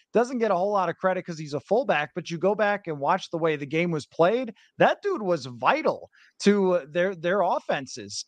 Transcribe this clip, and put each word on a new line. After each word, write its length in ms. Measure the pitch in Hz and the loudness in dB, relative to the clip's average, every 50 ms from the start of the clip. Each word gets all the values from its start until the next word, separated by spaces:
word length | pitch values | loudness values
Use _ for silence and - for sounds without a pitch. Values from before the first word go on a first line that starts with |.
| _ _ - | _ _ 0
Doesn't 260 | 214 240 233 277 233 | 0 2 2 0 -2
get 100 | 226 214 | 0 0
a 60 | 190 | 2
whole 160 | 170 185 208 | 0 0 0
lot 160 | 208 196 180 170 | 0 0 0 0
of 60 | 156 - | -2 -2
credit 280 | - 185 185 185 - | -2 -2 -2 -2 -4
'cause 120 | - 165 151 | -8 -10 -10
he's 160 | 160 143 143 | -8 -8 -8
a 60 | 139 | -8
fullback, 520 | - - 196 240 277 202 175 147 151 - - | -2 0 0 0 2 2 0 0 0 -2 -6
but 140 | 180 165 - | -10 -8 -8
you 60 | 170 156 | -6 0
go 180 | 160 196 208 | 2 2 2
back 320 | 202 214 202 208 196 - 170 | 2 2 2 0 -2 -4 -6
and 120 | 151 143 | -6 -2
watch 300 | 139 151 180 185 - - | 0 0 0 0 0 -4
the 60 | - 160 | -4 -2
way 200 | 165 165 156 139 | 0 0 0 -2
the 80 | 147 | -4
game 260 | 127 151 160 175 175 | -2 -2 0 0 0
was 140 | 165 147 - | -2 -4 -6
played. 480 | - - - 165 185 226 247 262 220 - - _ _ _ - | -6 0 2 4 4 4 2 -2 -6 -10 -16 _ _ _ 2
That 240 | 175 254 311 - - | 4 4 4 0 -2
dude 180 | 403 370 240 | -4 -4 -2
was 240 | 208 180 175 151 120 | -2 -2 -2 -2 -4
vital 640 | 135 123 113 123 156 247 311 311 202 123 - - - _ _ _ _ _ _ | -8 -10 -2 0 0 2 2 0 -2 -2 -4 -8 -16 _ _ _ _ _ _
to 400 | - 202 208 202 190 185 180 175 - 156 | 4 4 4 6 4 2 2 0 -2 -2
their, 240 | 147 175 175 196 196 | -2 0 0 0 -2
their 260 | 165 156 175 190 208 | -2 -2 0 0 2
offenses. 800 | 175 180 247 311 - - 175 147 135 - - 123 101 101 104 - - | 2 2 0 -2 -2 -2 -4 -4 -4 -8 -12 -14 -12 -12 -12 -12 -6